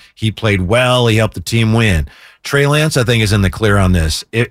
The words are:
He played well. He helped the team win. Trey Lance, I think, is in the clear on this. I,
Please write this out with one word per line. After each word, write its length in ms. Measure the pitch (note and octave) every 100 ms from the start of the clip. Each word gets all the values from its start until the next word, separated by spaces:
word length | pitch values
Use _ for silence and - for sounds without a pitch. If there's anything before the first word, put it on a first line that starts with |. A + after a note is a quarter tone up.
| -
He 160 | - A2
played 300 | G2+ A2+ G2
well. 460 | F2+ A#2+ B2+ B2+ A#2+
He 100 | A2
helped 160 | A2
the 80 | -
team 320 | - A2+ A2+
win. 340 | A2+ A2 E2 C#2+ - - _
Trey 240 | - C#3+ C#3+
Lance, 280 | D3 D#3 D3
I 80 |
think, 200 | A2+ A#2
is 100 | G#2
in 80 | G#2
the 80 | F#2+
clear 280 | - A2 G2+
on 160 | F#2
this. 300 | F2 D#2+ - -
I, 140 | A2+ A#2+